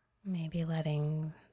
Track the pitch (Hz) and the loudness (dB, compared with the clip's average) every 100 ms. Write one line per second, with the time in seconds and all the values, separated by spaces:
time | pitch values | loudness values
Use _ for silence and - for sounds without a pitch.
0 | _ _ 202 180 160 170 165 160 156 151 | _ _ -4 -2 -2 0 0 0 2 2
1 | 151 156 156 - - | 2 0 -2 -6 -14